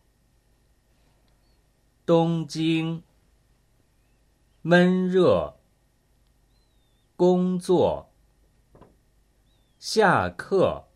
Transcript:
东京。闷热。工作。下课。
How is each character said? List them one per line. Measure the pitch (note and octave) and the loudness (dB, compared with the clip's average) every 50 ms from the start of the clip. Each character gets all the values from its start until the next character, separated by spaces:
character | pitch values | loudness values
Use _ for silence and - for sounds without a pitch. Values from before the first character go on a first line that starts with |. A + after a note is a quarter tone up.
| _ _ _ _ _ _ _ _ _ _ _ _ _ _ _ _ _ _ _ _ _ _ _ _ _ _ _ _ _ _ _ _ _ _ _ _ _ _ _ _ _ | _ _ _ _ _ _ _ _ _ _ _ _ _ _ _ _ _ _ _ _ _ _ _ _ _ _ _ _ _ _ _ _ _ _ _ _ _ _ _ _ _
东 | - E3+ E3 E3 E3+ E3+ E3 D#3+ | 0 0 2 2 0 -2 -4 -6
京。 | C#3+ - D#3 D#3+ E3 E3 D#3+ D#3+ E3 E3 E3 - _ _ _ _ _ _ _ _ _ _ _ _ _ _ _ _ _ _ _ _ _ _ _ _ _ _ _ _ _ _ _ | -8 -8 -4 -2 -2 -2 -2 -4 -6 -8 -10 -14 _ _ _ _ _ _ _ _ _ _ _ _ _ _ _ _ _ _ _ _ _ _ _ _ _ _ _ _ _ _ _
闷 | - D#3+ F3 F3 F3+ F3+ F#3 F#3 F#3 F#3 | -2 2 4 4 4 4 2 0 -2 0
热。 | F3+ F#3 F3 C3 F#2+ E2+ D2+ C#2+ - _ _ _ _ _ _ _ _ _ _ _ _ _ _ _ _ _ _ _ _ _ _ _ _ _ _ _ _ _ _ _ _ | 0 2 4 4 2 2 0 -6 -12 _ _ _ _ _ _ _ _ _ _ _ _ _ _ _ _ _ _ _ _ _ _ _ _ _ _ _ _ _ _ _ _
工 | - F3 F3+ F3+ F3+ F3+ F#3 F#3 F3+ | -2 0 2 2 2 0 -2 -4 -6
作。 | - - F3+ D#3 A2 E2+ D2+ C#2+ - _ _ _ _ _ _ _ _ _ _ _ _ _ _ - - _ _ _ _ _ _ _ _ _ _ _ _ _ _ _ _ _ _ _ | -2 0 0 2 2 0 -2 -4 -10 _ _ _ _ _ _ _ _ _ _ _ _ _ _ -20 -20 _ _ _ _ _ _ _ _ _ _ _ _ _ _ _ _ _ _ _
下 | - - - A3 G#3+ F3+ D3+ A2 F#2 F2+ | -14 -6 -2 0 2 2 2 2 0 -4
课。 | - - - - G3 F#3 C#3 F2+ D2 C#2+ - _ _ | -6 -10 -10 -4 0 0 0 0 -2 -6 -14 _ _